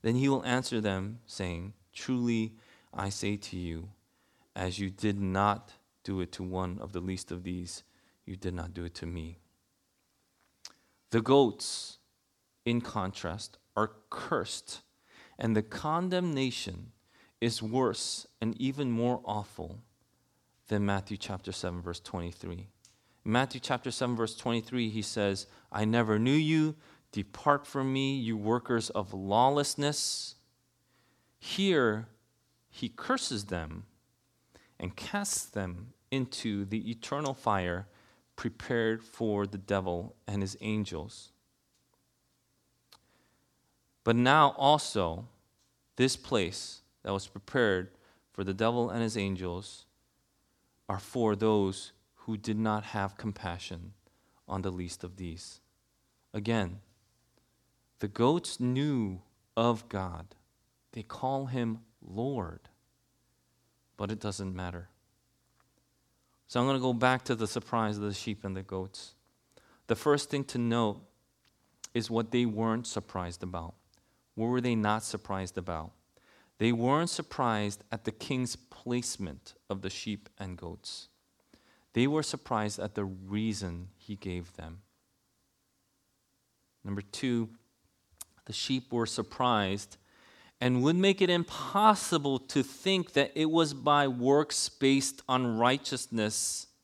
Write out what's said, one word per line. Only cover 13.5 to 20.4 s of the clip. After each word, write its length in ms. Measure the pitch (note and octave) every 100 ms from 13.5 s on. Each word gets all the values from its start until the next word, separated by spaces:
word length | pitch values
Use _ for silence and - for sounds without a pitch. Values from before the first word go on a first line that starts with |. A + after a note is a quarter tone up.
| - _ -
are 180 | G#2+ - _
cursed, 720 | - - C#3+ F2+ - - - _ _ _ - - -
and 160 | A#2
the 80 | G#2+
condemnation 1300 | G#2+ - D#3 D#3+ F#3 F3+ F3+ C#3+ C3 - - F2 A2 _ _ _ _ _
is 220 | A#2 A2
worse 640 | A2 B2 B2 - - - - _
and 200 | A2+ A2
even 300 | C3 C3+ C3
more 320 | A#2 A#2+ B2
awful 600 | - G#2 G2 - D#2+ G2+ - _ _ _ _ _